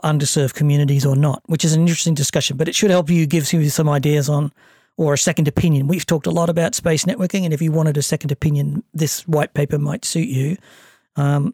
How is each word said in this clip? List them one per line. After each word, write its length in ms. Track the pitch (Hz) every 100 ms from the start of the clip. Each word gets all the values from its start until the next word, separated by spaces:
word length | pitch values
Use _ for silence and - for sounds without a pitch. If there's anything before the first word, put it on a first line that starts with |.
underserved 500 | 156 151 139 156 135
communities 500 | - 151 147 143 143
or 120 | 139 135
not, 260 | 151 131 -
which 180 | 165
is 80 | 160
an 80 | 156
interesting 340 | 170 165 170
discussion, 420 | 147 139 196 - 139
but 120 | 156
it 80 | -
should 160 | 208
help 180 | 180 156
you 160 | 175 151
give 260 | 165 139
you 160 | 165 147
some 180 | 151 156
ideas 400 | 143 147 147 139
on, 240 | 147 147 - _ _ _ -
or 160 | 156
a 60 | 139
second 300 | - 165 147
opinion. 400 | - 175 143 139
We've 180 | 175 -
talked 220 | 160 175
a 20 |
lot 180 | 165 170
about 280 | 165 165 -
space 280 | 175 160
networking, 380 | 180 - 180 196
and 100 | 175
if 80 | 147
you 120 | 160
wanted 240 | 160 156 143
a 60 |
second 280 | 135 156 143
opinion, 540 | 143 156 143 143 143 -
this 320 | 156 156 - -
white 260 | 151 -
paper 280 | - 143 151
might 240 | 143 -
suit 240 | - 165 165
you. 300 | 131 139 185 - - - _ _ -
Um, 360 | 143 143 143